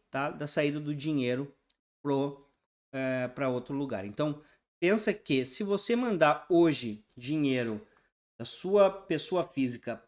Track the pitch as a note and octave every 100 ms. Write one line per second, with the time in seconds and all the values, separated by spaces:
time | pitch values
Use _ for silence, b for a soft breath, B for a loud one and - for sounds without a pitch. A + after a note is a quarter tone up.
0 | _ C3+ C#3+ - D3 - D3 D3+ D3 D3
1 | D3+ D3 B2 B2+ C#3+ _ _ _ _ _
2 | C#3+ C#3 C#3 C#3 _ _ _ _ _ C3+
3 | C3 B2+ B2 C3 C3+ B2 A#2+ C#3 C#3 G#2
4 | G2+ G2+ D3+ D3 B B _ - F3 A3
5 | A3 F3 - C3+ B2+ - G3+ G3+ - A#3
6 | B3 F#3 D3+ D3+ - E3+ E3 C3 A#2+ G#2
7 | _ - B2 D#3 C#3+ B2+ A#2 G#2+ - b
8 | b _ _ - A2+ - F3+ G3+ F#3+ G3
9 | - D#3+ - F3+ D3+ - C3 A#2 - A2